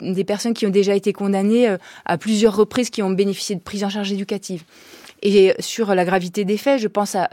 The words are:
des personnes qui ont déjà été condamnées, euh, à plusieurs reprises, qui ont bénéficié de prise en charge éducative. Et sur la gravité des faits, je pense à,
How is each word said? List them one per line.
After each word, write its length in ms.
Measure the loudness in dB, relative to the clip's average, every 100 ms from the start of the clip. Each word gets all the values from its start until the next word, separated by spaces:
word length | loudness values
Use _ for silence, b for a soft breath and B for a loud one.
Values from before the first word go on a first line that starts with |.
des 240 | -4 -2
personnes 300 | -2 -2 -2
qui 120 | -2 2
ont 40 |
déjà 260 | 2 4 2
été 160 | 0
condamnées, 560 | -2 -2 0 2 4 2
euh, 80 | 0 B B B
à 120 | -4
plusieurs 380 | 0 2 4 4
reprises, 340 | 2 0 -2
qui 140 | -2
ont 60 | -2
bénéficié 440 | 0 0 -2 -6
de 60 | -8
prise 240 | -8 -6
en 40 | -4
charge 220 | -4 -4
éducative. 540 | -4 -6 -8 -8 -12 -12 B B B B B
Et 320 | 2 6 6 4
sur 360 | -4 -4 0
la 120 | 0 2
gravité 400 | 0 -2 -4 -2
des 100 | 0
faits, 240 | 0 0
je 80 | 0
pense 260 | -2 -2
à, 140 | -2 -4